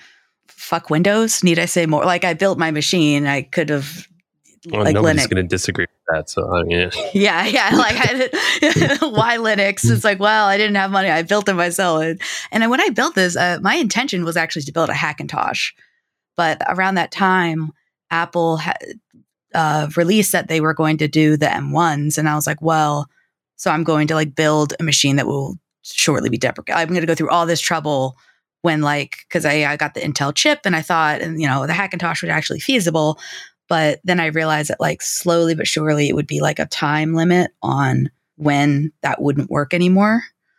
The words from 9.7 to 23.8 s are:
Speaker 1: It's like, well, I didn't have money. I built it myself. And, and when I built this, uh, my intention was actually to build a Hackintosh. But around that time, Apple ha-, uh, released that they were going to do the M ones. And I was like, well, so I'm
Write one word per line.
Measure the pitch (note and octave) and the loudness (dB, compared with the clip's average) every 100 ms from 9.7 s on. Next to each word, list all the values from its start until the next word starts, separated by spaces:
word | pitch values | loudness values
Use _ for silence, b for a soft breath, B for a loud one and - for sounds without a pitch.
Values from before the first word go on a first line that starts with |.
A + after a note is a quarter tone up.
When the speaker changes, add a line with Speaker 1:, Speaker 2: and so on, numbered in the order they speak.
| G3 A#3 | 0 0
Speaker 1:
It's | A2+ G#3+ | 2 2
like, | F#3+ | 2
well, | G#3 A3 G3+ | 2 4 4
I | G3 | 2
didn't | G#3+ G3+ | 2 0
have | G3 | 0
money. | G3 F#3+ | 0 2
I | D#3+ | 0
built | E3+ G#3 G3+ | 2 0 2
it | |
myself. | F3+ F3 E3+ F3+ D#3+ | 0 0 0 0 0
And, | D#3+ E3 B B B | -2 -4 B B B
and | A3 A3+ | 0 2
when | C4+ | 2
I | G4+ | 2
built | G#3 E4+ F#3+ | 0 0 0
this, | F3+ E3+ | 0 0
uh, | F3 F3 | -2 0
my | G3 D#4 | 0 0
intention | A3+ A#3 C#4 F#3 | 0 -2 -2 -4
was | E3+ E3+ | -2 -2
actually | D#3+ D#3 | -2 -4
to | C#3+ | -4
build | E3 D#3 | -2 0
a | |
Hackintosh. | C#3+ D#3 - C#3+ - - - - b b b b _ _ - | 0 -4 -6 -6 -4 -2 -2 -6 b b b b _ _ -2
But | E3 - - | -2 0 -2
around | F#3 F#3+ F#3+ | -2 0 0
that | - | -2
time, | - F#3+ F#3 E3+ D#3+ D#3 - _ _ _ | 0 2 2 0 -2 -6 -10 _ _ _
Apple | E3 E3+ F3 E3 D#3+ | -4 -2 0 0 0
ha-, | D3+ - - - _ _ _ _ _ | -4 -6 -10 -18 _ _ _ _ _
uh, | E3 D#3 D3+ D3+ E3+ | 0 0 0 0 0
released | E3+ G#3+ G3 | 2 2 2
that | F3+ - | 0 0
they | D#3+ | 0
were | D#3 | 0
going | D#3 D#3 D#3 | 2 0 0
to | D3+ | 0
do | D#3 D3+ D3 | 4 4 4
the | D3 | 2
M | - C#3 | 0 -2
ones. | D3 E3+ C#3+ D3 D#3 | 0 0 0 -2 0
And | D3+ | 0
I | D3+ | 0
was | D3+ | -2
like, | D3+ | -2
well, | D#3+ D#3+ D3+ D3 D3 _ _ _ _ - | 0 2 0 -2 -6 _ _ _ _ -6
so | F3+ | -2
I'm | D#3+ | 0